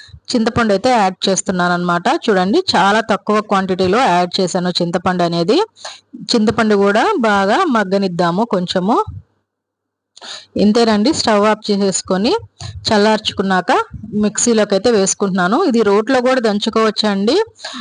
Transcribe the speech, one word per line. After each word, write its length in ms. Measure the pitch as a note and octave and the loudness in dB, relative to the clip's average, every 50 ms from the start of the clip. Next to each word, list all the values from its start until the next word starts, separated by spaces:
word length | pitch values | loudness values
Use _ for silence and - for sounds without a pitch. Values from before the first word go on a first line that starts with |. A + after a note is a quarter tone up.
| - - - - _ - | -20 -20 -20 -18 _ -4
చింతపండు 440 | - A#3+ A3 A#3 A3+ B3 A#3 G#3+ G3 | -2 0 0 0 0 0 0 2 0
అయితే 160 | F#3+ - C4 | 0 2 2
యాడ్ 280 | B3+ A3+ G3+ F#3+ F#3 - - | 2 2 2 0 0 -2 -2
చేస్తున్నాను 520 | G3+ F#3+ - - - F#3+ F3+ F3 F3 F3+ | -2 -2 -2 -2 -2 -2 0 0 0 0
అనమాట. 320 | F3 F3 F3 F3 F3 F3+ A#3 D4 E4+ - | 0 0 0 -2 0 0 0 -2 0 0
చూడండి, 360 | A#3+ G3+ F#3 F3+ F#3+ A#3 F4+ F#4 - | 0 2 2 2 2 0 0 0 0
చాలా 320 | - G3 F3+ G3 G#3 A3 A3 | 2 2 2 2 2 2 0
తక్కువ 340 | - G#3 F#3 - - G#3 G#3+ G#3+ | 0 -2 -2 -2 0 0 0 0
క్వాంటిటీలో 580 | - G3+ F#3+ F#3+ F#3 F#3 F3+ F#3+ F3+ F#3+ A#3+ C4+ | 0 0 0 0 0 -2 0 0 0 2 2 2
యాడ్ 300 | G3+ F3 F3+ F3+ F3 - | 2 2 2 0 0 -2
చేశాను 380 | - F#3+ F3 - F#3 F3 F3+ F3 | -2 -2 -2 -2 -2 -2 -2 -2
చింతపండు 480 | - F3+ E3+ F3 F3+ - F#3+ F3+ F3+ F3 | -2 -2 -2 -2 -2 -2 -2 0 0 0
అనేది. 340 | E3+ E3+ E3+ E3+ F3 B3 F4+ A4 - _ - - - - - _ _ - - - - | 0 0 0 0 2 2 2 0 -2 _ -14 -18 -18 -18 -20 _ _ -20 -16 -6 -2
చింతపండు 480 | - A#3 G#3+ G#3 G3 - A3 G#3+ G#3 | 0 0 2 2 0 0 0 2 2
కూడా 280 | G3 G3 G3+ G3+ A3 C#4 G#4+ A4 D#4+ A3+ | 2 2 2 2 2 2 0 0 0 0
బాగా 360 | A3 G3+ G3+ G3 G3 A3+ E4 F#4+ E4 | 0 0 2 2 2 2 0 0 0
మగ్గనిద్దాము 760 | B3 A3 G3+ F#3 F#3+ G3+ G3 F#3 F3 E3+ F3 E3+ E3+ F#3+ A#3 | 0 0 0 0 -2 -2 -2 -2 -2 -2 0 0 0 -2 -2
కొంచెము. 520 | A#3 - F#3 F3+ - - F#3+ F3+ G3 C4 F#4 G#4+ - - - - _ _ _ _ _ _ _ _ _ _ _ _ _ _ _ _ _ _ - - - - - - _ - | -2 -2 -2 -2 -2 -4 -2 0 0 0 0 -2 -4 -8 -14 -16 _ _ _ _ _ _ _ _ _ _ _ _ _ _ _ _ _ _ -20 -18 -18 -18 -18 -14 _ -2
ఇంతేనండి, 540 | G#3 F#3+ G#3 G#3 A#3+ A#3 A3+ G#3+ G#3 G#3 C4+ D#4 | 0 2 4 4 4 4 2 2 2 2 0 0
స్టవ్ 300 | - - A#3+ G#3+ G3+ G#3 | 0 0 0 2 2 2
ఆఫ్ 160 | G#3+ G#3+ G#3+ - | 2 0 0 -2
చేసేసుకొని 680 | - G#3 G3 G3+ G3 F3+ - - - F#3+ F#3 G3+ C4 G4+ A#4 - - _ - - - - - - | -2 -2 0 0 0 -2 -2 -4 -4 -2 -2 0 0 -2 -2 -4 -8 _ -16 -14 -14 -14 -8 -4
చల్లార్చుకున్నాక 880 | - A3 G#3 G3+ A3 G#3+ G#3+ G#3+ - - - F#3+ G3 F#3+ F3+ F3+ - - G#4 A4+ - - - - - - G#3 | 0 2 2 2 2 2 0 -2 -4 -4 -4 -2 -2 0 0 0 0 0 0 0 -4 -8 -16 -12 -8 -4 -2
మిక్సీలోకి 540 | G#3 G3+ G#3 - - A#3+ A3+ G#3+ G#3 G#3 G3+ | -2 -2 -2 0 0 2 2 2 2 0 0
అయితే 160 | F#3+ G3 B3 | 0 2 2
వేసుకుంటున్నాను. 680 | A#3 G3+ F#3+ F#3+ - - G#3 G3 F3+ F#3+ F3 F3+ A3 D#4 G4 | 2 2 2 0 -2 -2 -2 -2 0 0 0 0 0 0 0
ఇది 160 | E4 A3 A#3 A3 | 2 2 2 2
రోట్లో 360 | G3+ G3 G#3 A3 A#3 C4+ B3+ | 2 2 2 2 0 0 0
కూడా 200 | A#3+ B3+ B3+ B3+ | 2 2 0 0
దంచుకోవచ్చండి, 960 | A3 A3+ G3+ G#3 - A#3 G#3 A3+ A3 G#3+ G#3 - - G#3+ G3+ G3 G3+ A3+ D4 G4+ A4 A#4 - - - - - B3 | 0 0 0 -2 -2 -2 0 0 0 0 0 -2 -2 -2 -2 0 0 0 0 0 0 -4 -8 -16 -16 -14 -14 -14